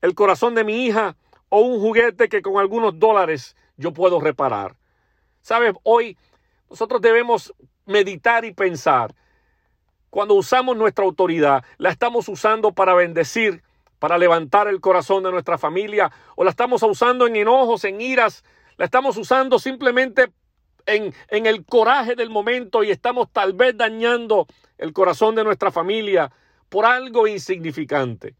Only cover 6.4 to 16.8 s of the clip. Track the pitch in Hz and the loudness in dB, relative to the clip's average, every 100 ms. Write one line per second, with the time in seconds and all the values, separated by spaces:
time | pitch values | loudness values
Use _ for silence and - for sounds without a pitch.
6.4 | _ _ _ - 220 247 220 226 240 226 | _ _ _ -10 -6 0 2 2 2 -2
7.4 | - - _ _ - 202 196 185 - 233 | -4 -20 _ _ -4 0 0 -2 0 0
8.4 | 226 180 190 165 165 131 113 - _ _ | -2 -4 -4 -2 0 0 0 -10 _ _
9.4 | _ _ _ _ _ _ _ 202 202 202 | _ _ _ _ _ _ _ -6 2 2
10.4 | 185 254 254 240 214 - 196 156 180 165 | 2 0 0 0 -2 0 -2 0 -2 2
11.4 | 147 135 - _ 175 - 240 240 220 185 | 2 2 -2 _ -6 -2 -2 -2 -6 -4
12.4 | 214 220 214 196 190 180 175 165 160 226 | -2 0 0 0 2 4 2 0 -4 -2
13.4 | 220 175 _ _ _ _ 147 175 175 165 | -4 -4 _ _ _ _ -2 2 4 2
14.4 | 156 202 208 190 190 180 160 196 185 180 | 2 0 0 -2 0 0 2 -2 -2 -6
15.4 | - 170 156 170 208 208 185 - _ - | -4 -4 -4 -4 -4 -2 -2 -4 _ -2
16.4 | 185 - 247 247 | -2 0 -2 0